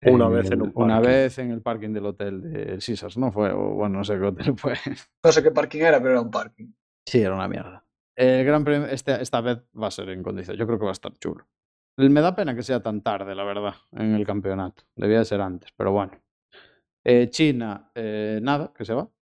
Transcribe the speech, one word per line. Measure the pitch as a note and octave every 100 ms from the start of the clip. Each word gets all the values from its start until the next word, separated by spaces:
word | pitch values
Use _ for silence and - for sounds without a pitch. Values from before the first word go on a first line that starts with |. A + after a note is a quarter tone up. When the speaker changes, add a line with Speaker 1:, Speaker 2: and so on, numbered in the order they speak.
Speaker 1:
Una | B2 B2 A#2
Speaker 2:
en |
Speaker 1:
vez | A#2 G2
en |
Speaker 2:
el, | A2+
Speaker 1:
un | G#2+
Speaker 2:
una | A#2+ A#2 A2
Speaker 1:
parking. | A#2+
Speaker 2:
vez | C3 C3+ B2+
en | B2
el | A#2
parking | A2+ A2+ G#2+
del | G#2+ G2+
hotel | G2 G2+ F#2+
de | E3 D#3 G2+ F#2+
Sisas, | - A2 F#2 G#2
¿no? | C3
Fue, | G2+ G#2
o | F#2+ G2+ G2+
bueno, | G#2 G2
no |
sé | G2+ G2+
qué | G2
hotel | F#2 - B2
fue. | - B2 - - - _
Speaker 3:
No | E3
sé | D#3
qué | D3
parking | D3 C#3 D3+
era, | E3 D3
pero | B2+
era | B2+
un | A#2
parking. | A2 G#2 _ A#2 - _ _ -
Speaker 2:
Sí, | B2+
era | G2+ F#2+
una | F#2+
mierda. | F2+ - F#2 _ _ _ -
El | B2+ C3 C3
Gran | D3+
Premio, | D3 D3 C#3
este, | B2+ - B2+
esta | B2 B2
vez | A#2 A#2 _ -
va | G#2+
a |
ser | - F#2+
en | F#2
condición. | F2+ G2 F2+ F#2
Yo | A2
creo | A2+
que | G2+
va |
a |
estar | F#2 - -
chulo. | - E2 _ _ _ _ _ -
Me | C3+ D3
da | D#3+ F#3
pena | F3 A#2+
que |
sea | B2 B2+
tan | A2+ G#2+
tarde, | A2 G2+ G2 G2
la |
verdad, | G2+ G2+ G#2 - _
en | - A2 G#2+
el | G#2
campeonato. | G2+ F#2+ F#2+ F#2 - _ -
Debía | G#2 A2+
de | A2
ser | G2+
antes, | G2 F2+ - _
pero | G#2
bueno. | G2 G2 - _ _ _ - _ _ _ _ -
Eh, | A#2+ A#2+
China, | - D#3 B2+ A2+ G#2 _
eh, | - A2 G#2+ G#2+ G#2+
nada, | A#2 C#3+ D3+ _
que | G#2
se | A2+
va. | G3 _